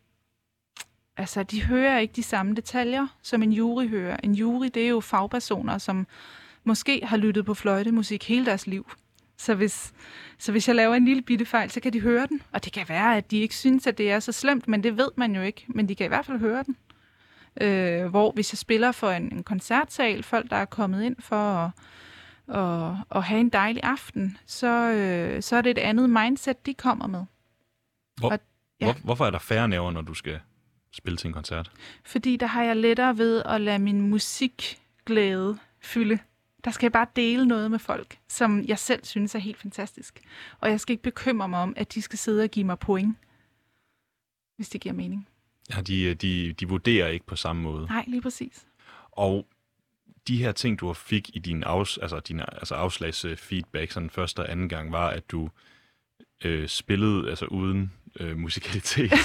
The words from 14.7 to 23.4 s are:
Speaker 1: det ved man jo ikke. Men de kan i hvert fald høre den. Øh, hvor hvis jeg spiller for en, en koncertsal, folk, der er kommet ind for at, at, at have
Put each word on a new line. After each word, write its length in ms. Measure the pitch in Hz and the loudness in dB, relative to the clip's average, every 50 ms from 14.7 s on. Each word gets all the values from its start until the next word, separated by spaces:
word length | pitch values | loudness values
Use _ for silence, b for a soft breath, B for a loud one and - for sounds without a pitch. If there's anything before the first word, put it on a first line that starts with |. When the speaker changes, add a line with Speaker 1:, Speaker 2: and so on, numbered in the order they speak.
| 220 214 196 | 0 2 2
Speaker 1:
det 140 | 233 226 208 | 2 2 2
ved 120 | 262 277 - - | 0 0 2 0
man 180 | 247 233 202 | 0 0 0
jo 60 | 190 | 0
ikke. 240 | 185 190 208 - - - | -2 -2 -4 -6 -12 -8
Men 220 | 247 226 214 190 | -2 0 0 0
de 60 | 196 | 0
kan 100 | - 202 | -2 -2
i 20 | 165 | 0
hvert 180 | - - 294 | 0 0 -2
fald 140 | - 269 240 | -2 -4 -2
høre 240 | 214 220 220 254 277 | 0 0 0 -2 -4
den. 120 | 277 262 - _ _ b b b b b b b b b b b b b - | -6 -8 -8 _ _ b b b b b b b b b b b b b -2
Øh, 440 | - 208 196 190 185 180 170 170 180 | 0 2 2 2 2 0 0 0 -2
hvor 260 | 180 175 202 208 214 | 0 4 4 4 4
hvis 220 | - 214 214 - - | 4 0 -2 -2 -4
jeg 40 | 214 | -8
spiller 340 | - - 226 220 226 247 | -2 0 2 4 4 2
for 200 | 247 - - 208 | 2 2 0 0
en, 200 | 185 175 170 - - | 0 0 -2 -4 -6
en 100 | - 180 | -8 -6
koncertsal, 800 | - 214 185 - - 233 247 302 285 - - 269 233 208 208 220 | -4 -4 -4 -2 0 0 0 0 0 -2 0 0 0 0 -2 -4
folk, 260 | - - 226 233 247 | -2 -2 -2 -2 0
der 60 | 214 | -2
er 100 | 202 196 | -2 -2
kommet 380 | 196 - - 214 190 190 190 208 | -2 -2 -2 -2 0 0 0 -2
ind 120 | 240 254 - | -2 -4 -6
for 160 | - - - | -6 -4 -2
at, 360 | 214 214 208 196 175 165 175 180 B B B B B B B B B B B B B B - 254 202 | 0 0 2 0 0 0 -2 -4 B B B B B B B B B B B B B B -6 -4 -2
at, 380 | 190 180 170 170 165 165 175 190 - - | 0 0 0 -2 -2 -4 -4 -6 -8 -4
at 120 | - 202 185 | -2 -2 0
have 160 | 175 214 214 | 2 2 4